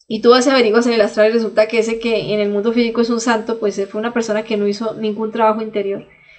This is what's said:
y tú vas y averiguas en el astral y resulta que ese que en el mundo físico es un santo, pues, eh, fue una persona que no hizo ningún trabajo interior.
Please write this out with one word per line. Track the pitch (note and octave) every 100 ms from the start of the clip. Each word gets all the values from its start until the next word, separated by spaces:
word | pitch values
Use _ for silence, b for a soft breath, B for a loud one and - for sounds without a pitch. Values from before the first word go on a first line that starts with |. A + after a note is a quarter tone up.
| -
y | A3
tú | A#3
vas | B3 C4
y |
averiguas | C4 A3+ A3+ A#3+
en |
el | A3+
astral | G3+ A3 G#3+
y |
resulta | A#3 A3 G#3+ G#3+
que | A3+
ese | A3 A3+
que | A#3 A3 D3
en | G#3
el | G3+
mundo | G#3 A3+
físico | A#3 A#3 A#3
es | A#3
un | A#3
santo, | B3 A3 A3 A3+
pues, | G#3 G3+
eh, | G3
fue | G#3+
una | A3+
persona | A#3 A3+ G#3
que | G#3+ G#3
no | G3+
hizo | G3+ A3+
ningún | G#3+ G#3+ G#3+ A3
trabajo | A#3 A3 A3
interior. | A3 G#3 G3 G3+ - b b